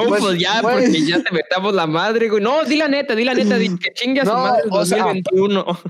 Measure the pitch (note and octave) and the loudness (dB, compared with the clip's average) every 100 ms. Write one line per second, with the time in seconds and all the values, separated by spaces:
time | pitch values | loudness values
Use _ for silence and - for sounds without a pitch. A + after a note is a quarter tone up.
0 | A#3 G#3 G3+ F3 F3+ A3 A3 B3+ B3 E3 | 2 2 0 0 0 0 0 2 2 2
1 | D3+ F3 A3+ E3+ - F3+ G3 G3 D#3+ D#3 | 0 0 -2 -2 -2 -2 0 0 0 0
2 | G3 A3+ A3+ G#3 G#3 D4 C#4 D4+ D#4 C#4 | 0 0 0 0 0 0 0 0 0 0
3 | C#4 A3 B3 B3 G#3+ G3 F#3+ F3 F#3+ - | -2 -2 0 0 2 2 0 -2 -6 -6
4 | A#3+ C4+ B3 A#3 B3+ A#3+ A3 F#3+ F3 G3+ | -2 0 0 0 0 0 0 0 0 0
5 | G#3+ F#3+ F3 F#3+ G3+ G3 - F3 F3+ | 0 -2 -2 0 2 0 -2 -6 -8